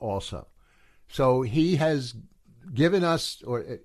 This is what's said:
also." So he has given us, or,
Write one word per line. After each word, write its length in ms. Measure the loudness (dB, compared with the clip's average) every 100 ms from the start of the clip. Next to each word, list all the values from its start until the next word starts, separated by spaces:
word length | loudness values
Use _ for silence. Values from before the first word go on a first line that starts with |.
also." 480 | -6 -4 -6 -10 -14 _ _ _ _ _ -10
So 300 | 0 2 2
he 320 | 2 2 2
has 400 | 2 2 0 -4 -12 -18 _ _ _ -6
given 300 | 0 2 4
us, 400 | 2 0 -4 -10
or, 360 | -6 -6 -6 -12